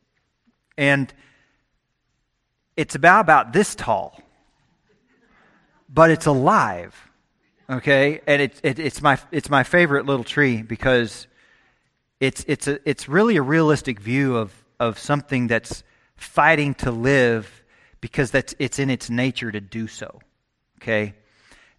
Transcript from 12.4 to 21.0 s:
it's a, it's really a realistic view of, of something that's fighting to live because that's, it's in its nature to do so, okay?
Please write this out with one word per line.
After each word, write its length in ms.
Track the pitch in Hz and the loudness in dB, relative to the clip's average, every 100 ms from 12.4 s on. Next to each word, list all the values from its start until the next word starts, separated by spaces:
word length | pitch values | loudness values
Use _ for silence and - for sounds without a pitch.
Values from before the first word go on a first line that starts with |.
| - | -6
it's 180 | 143 - | -6 -4
a, 120 | 143 151 | -4 -4
it's 200 | 135 - | -6 -2
really 280 | 160 226 185 | 0 2 2
a 60 | |
realistic 580 | 131 160 156 147 - 107 | 2 2 2 2 -2 -8
view 360 | 101 131 139 120 | -4 -2 0 -2
of, 160 | 104 - _ - | -4 -10 _ -4
of 180 | 117 107 | -4 -4
something 480 | - 147 - 131 120 | -4 -4 -2 -4 0
that's 380 | 113 - - - _ _ _ | -2 -4 -12 -18 _ _ _
fighting 580 | - - 151 160 143 | -6 0 2 2 0
to 160 | 131 135 | -4 -6
live 760 | 113 127 139 123 113 104 - _ _ _ _ | -2 2 4 4 0 -4 -18 _ _ _ _
because 300 | - - 131 | -8 -4 -2
that's, 240 | 135 - - | -2 -4 -6
it's 200 | 135 - | -6 -4
in 120 | 135 | -2
its 180 | 123 - | -4 -4
nature 440 | 120 131 - 117 | -4 -4 -4 -8
to 80 | 104 | -10
do 260 | 98 113 113 | -10 -10 -10
so, 340 | - 104 - _ _ _ _ _ _ | -12 -18 -18 _ _ _ _ _ _
okay? 320 | - 110 | -4 -2